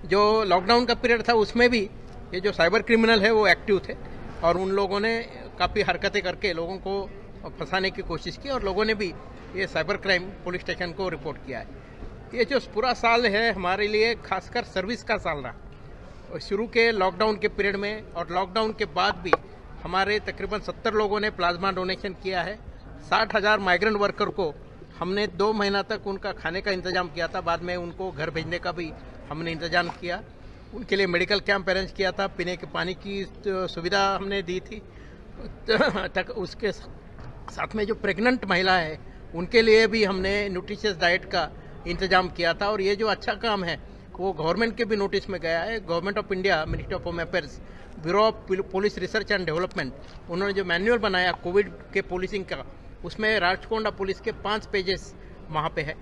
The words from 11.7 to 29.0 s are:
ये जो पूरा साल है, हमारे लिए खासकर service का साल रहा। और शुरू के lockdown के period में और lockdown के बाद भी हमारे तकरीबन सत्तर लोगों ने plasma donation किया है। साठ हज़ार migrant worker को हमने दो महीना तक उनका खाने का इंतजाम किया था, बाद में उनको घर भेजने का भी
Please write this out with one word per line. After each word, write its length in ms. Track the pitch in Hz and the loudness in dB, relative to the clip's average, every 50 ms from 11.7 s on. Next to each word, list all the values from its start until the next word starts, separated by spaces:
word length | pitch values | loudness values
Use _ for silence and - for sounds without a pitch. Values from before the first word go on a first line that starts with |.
| - - - - - - - - - - - - - | -14 -16 -16 -16 -14 -14 -12 -12 -12 -14 -14 -8 2
ये 100 | 240 240 | 2 2
जो 160 | 226 277 247 | 4 4 0
पूरा 320 | - - - 208 233 254 | 0 0 -2 0 2 2
साल 340 | 233 - - 233 233 240 240 | 2 4 4 6 6 6 6
है, 260 | 220 196 214 226 233 | 4 4 4 4 2
हमारे 360 | 202 190 180 175 185 190 208 208 | 2 2 2 0 2 2 2 2
लिए 260 | 214 214 214 233 233 | 4 4 4 4 2
खासकर 480 | 226 - - 196 190 - - - 247 | -2 -4 -4 -4 -4 -4 -4 -4 -4
service 400 | 226 - - 190 185 196 240 226 | -4 -2 -4 -4 -2 -2 -4 -6
का 140 | - - 226 | -2 -2 -2
साल 220 | 196 - 175 156 147 | 0 0 -2 -4 -4
रहा। 160 | 127 120 113 - - - - - - - - - - - - - - - | -6 -8 -10 -12 -16 -16 -16 -16 -16 -16 -16 -16 -16 -16 -16 -16 -14 -10
और 80 | - 156 | -10 -10
शुरू 260 | - - 202 196 233 | -4 -2 -2 -2 -2
के 260 | 214 - 240 226 233 | 0 4 4 4 4
lockdown 440 | 226 202 185 190 175 180 214 220 214 | 4 4 2 2 2 2 2 2 2
के 120 | 190 190 208 | 2 0 -2
period 280 | - - 196 202 196 | 0 2 0 0 0
में 360 | 196 202 202 214 214 214 - | 0 -4 -4 -6 -8 -10 -10
और 140 | - 170 170 147 | -8 -8 -6 -2
lockdown 420 | 170 180 190 180 185 226 220 220 | 0 -2 -2 0 0 0 0 0
के 120 | 208 - 214 | 0 -2 -4
बाद 320 | 196 147 180 185 202 208 | -2 0 0 2 2 0
भी 160 | 180 175 175 151 - - - - - - - - - | -2 2 2 2 2 2 -10 -16 -16 -16 -16 -14 -10
हमारे 380 | - 156 175 190 196 196 208 214 | -8 -2 2 2 2 4 2 0
तकरीबन 380 | 202 196 180 - 190 196 208 208 | 0 -4 -6 -6 -4 -4 -4 -4
सत्तर 360 | - - - - - 226 208 | -4 -6 -8 -2 -2 2 2
लोगों 260 | 214 214 202 208 214 | 4 2 2 2 2
ने 100 | 208 214 | 0 0
plasma 420 | 214 - 175 175 175 170 185 196 | 0 2 0 0 2 2 0 0
donation 400 | 185 185 185 185 185 185 - 202 | 0 0 -2 -2 -2 -2 -4 -8
किया 300 | 180 - - 185 190 180 | -8 -4 -4 -2 -2 0
है। 160 | 165 185 214 220 - - - - - - - - | -2 -2 -6 -8 -12 -16 -16 -14 -16 -16 -16 -16
साठ 360 | - - 185 196 220 208 - | -2 2 2 2 4 4 2
हज़ार 220 | 220 190 208 214 208 | 4 6 6 4 4
migrant 380 | 202 185 180 175 196 220 214 | 6 4 4 6 4 4 4
worker 300 | 202 202 196 - - 208 | 4 2 2 2 2 0
को 280 | 180 - - 185 151 - - - - - - - - - - | 0 2 0 -2 -2 -2 -6 -14 -16 -16 -18 -18 -18 -8 -6
हमने 280 | 165 180 190 208 208 | -2 0 0 0 0
दो 260 | 208 180 170 196 214 | -2 0 2 2 2
महीना 300 | 220 214 202 202 196 202 | 4 2 2 2 2 0
तक 240 | 190 - 220 208 - | 0 -2 -4 -4 -4
उनका 260 | 202 196 196 - 202 | -6 -6 -4 -4 -6
खाने 280 | 180 - - 160 170 190 | -6 -2 -4 -2 -2 -2
का 100 | 196 214 | 0 0
इंतजाम 380 | 190 180 160 185 175 185 180 165 | -2 0 -2 0 0 0 -2 -2
किया 200 | 143 170 165 160 | -2 -2 -2 -2
था, 120 | - 185 | -2 -2
बाद 220 | 170 170 170 165 | 0 0 0 0
में 140 | 170 175 180 | 0 -4 -4
उनको 360 | 180 175 175 165 - 185 185 | -4 -4 -8 -8 -6 -8 -6
घर 180 | 147 139 156 165 | -4 -4 -6 -4
भेजने 280 | 156 165 160 160 175 170 | -4 -4 -4 -2 -4 -4
का 140 | - 180 | -4 -4
भी 200 | 170 180 170 156 147 - | -4 -4 -6 -8 -8 -12